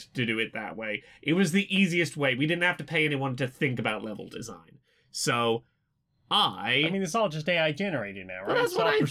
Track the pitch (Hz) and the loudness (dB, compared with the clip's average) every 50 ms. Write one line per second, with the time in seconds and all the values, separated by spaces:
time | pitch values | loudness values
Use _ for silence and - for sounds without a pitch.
0 | - - - 131 120 113 110 113 110 - - 110 107 85 82 107 110 107 107 - | -8 -8 -4 -2 0 0 2 0 0 -2 -4 -8 -8 -8 -8 -8 -6 -4 -6 -6
1 | - - - - - 147 160 190 196 156 165 202 196 - 190 190 196 160 170 175 | -8 -10 -18 -6 0 2 4 4 4 4 4 2 2 2 4 4 4 4 4 2
2 | 165 - - 151 143 131 123 123 151 156 170 175 175 180 170 - 147 - 165 156 | 0 0 0 0 0 0 2 2 2 0 2 2 2 0 0 0 -4 -2 0 0
3 | 156 147 143 131 139 135 123 127 135 123 - - 156 131 123 120 113 113 107 101 | 2 2 0 0 -2 -2 -2 -2 -2 -2 -2 0 0 0 0 0 -2 -2 -2 -2
4 | 107 107 101 - 90 - - - 131 113 90 85 - - - - _ _ _ _ | -6 -8 -8 -10 -12 -12 -10 -12 -12 -12 -14 -16 -18 -20 -20 -20 _ _ _ _
5 | _ _ - - - 151 123 117 117 117 113 117 - _ _ _ _ _ _ _ | _ _ -8 -4 -2 0 0 2 2 2 0 0 -4 _ _ _ _ _ _ _
6 | _ _ _ _ _ - 175 208 - - - 98 98 113 127 139 156 165 190 196 | _ _ _ _ _ -2 0 2 2 0 -2 -4 -2 0 2 2 2 2 0 -2
7 | 190 165 - 226 214 170 151 156 151 185 175 165 160 156 143 131 196 202 160 123 | -2 -2 0 0 0 0 -2 -4 -2 0 2 2 2 0 0 -2 -4 -4 -4 -4
8 | 104 101 95 98 92 92 - 92 - - - 480 480 349 349 453 453 440 427 427 | -6 -6 -10 -12 -12 -12 -10 -8 -4 -2 0 0 0 0 0 0 2 2 4 2
9 | - - | 2 2